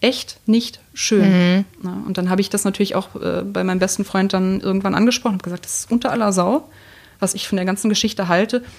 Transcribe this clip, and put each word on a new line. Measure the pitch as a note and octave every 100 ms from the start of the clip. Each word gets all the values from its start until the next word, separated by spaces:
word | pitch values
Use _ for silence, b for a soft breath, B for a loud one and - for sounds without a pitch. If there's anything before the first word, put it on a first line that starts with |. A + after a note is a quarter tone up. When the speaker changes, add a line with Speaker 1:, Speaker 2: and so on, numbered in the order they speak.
Speaker 1:
echt | A#3 B3+ - - -
nicht | A3+ A#3+ - _
schön. | - - G#3 G3 F3+ F3+ F#3
Speaker 2:
Mhm. | G3 -
Speaker 1:
Na, | F#3 F3+
und | - F#3
dann | F3+
habe | F#3
ich | G3
das | G#3
natürlich | G3 G3 G3 -
auch, | F#3
äh, | - - F3
bei | G3 G3
meinem | F#3 F#3
besten | F#3+ -
Freund | G3 F#3+ G3
dann | F#3+ F#3 F#3+
irgendwann | G3 F#3+ G3 G3
angesprochen, | A3+ B3 A#3+
habe | F#3+
gesagt, | F3 F3+
„Das | - -
ist | -
unter | A#3+ C4
aller | A#3 G#3+
Sau, | F#3 F3+ C#4+ - B B B B B
was | F#3+
ich | G3+ -
von | G3
der |
ganzen | F#3 G3 A3
Geschichte | G#3 A3 - F3+
halte.“ | F3 A3 B3 B3